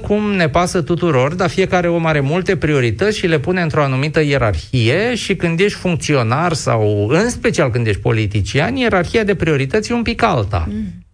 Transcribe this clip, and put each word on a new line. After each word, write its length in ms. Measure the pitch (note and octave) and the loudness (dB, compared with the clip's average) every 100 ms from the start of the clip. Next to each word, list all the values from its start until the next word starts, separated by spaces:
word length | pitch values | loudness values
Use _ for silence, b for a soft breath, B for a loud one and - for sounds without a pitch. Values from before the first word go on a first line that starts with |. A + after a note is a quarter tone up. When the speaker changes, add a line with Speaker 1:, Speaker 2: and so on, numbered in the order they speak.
Speaker 1:
cum 300 | - G#3 G#3 | 0 0 0
ne 180 | F#3+ D#3 | 0 0
pasă 320 | E3+ F3 F#3 | 0 0 0
tuturor, 520 | C#3+ E3+ F3 C3 C#3 | -2 0 2 2 0
dar 160 | F3+ F3 | 0 -2
fiecare 380 | - F#3 F3+ E3+ | 0 0 2 2
om 160 | E3+ D#3+ | 0 0
are 140 | D3 | 0
multe 380 | C3+ F3 F3+ E3+ | 0 0 0 0
priorități 600 | D3 C#3+ A#2+ G2+ G#3 G#3 | 0 2 0 0 -2 0
și 100 | F3 | 0
le 120 | D3+ | 0
pune 220 | E3+ F#3 | 0 -2
într-o 220 | E3 D3+ | 0 0
anumită 380 | C#3 C3 D3+ D#3+ | 0 0 0 0
ierarhie 960 | D3 C#3 A2+ E2+ - B2+ A2+ F3+ A#3 A#3 | 2 2 0 -2 -2 0 2 2 0 -2
și 200 | - F#3+ | -4 -2
când 240 | E3+ E3 | -2 2
ești 180 | G3+ - | 0 0
funcționar 760 | F3+ D#3+ - C#3 A2+ C3+ F3 | -2 -2 0 0 2 0 0
sau, 540 | D#3 - A2+ G#2+ G#2 G#2 | -2 0 0 2 0 2
în 220 | D#3+ A#3+ | 2 0
special 420 | - A#3+ F3 C3+ | 0 -2 2 0
când 160 | B2 A2+ | 0 0
ești 140 | G2 | -2
politician, 760 | B2 A2+ G#2 G#2 F#2 C3 G3 C4+ | 0 0 0 -2 -2 0 0 0
ierarhia 480 | A#3 F#3+ - A3+ | 0 0 0 0
de 120 | G3+ F3 | 0 0
priorități 560 | D#3+ C#3 C3+ G#3+ G#3 | 0 0 0 -2 0
e 40 | A#3+ | -2
un 60 | |
pic 220 | A3+ - | -2 0
alta. 440 | A3 C#3+ G2+ F#2 E2 | 0 0 0 -2 -2
Speaker 2:
Mm. 360 | G#3+ G3+ F3 - | -4 -8 -10 -18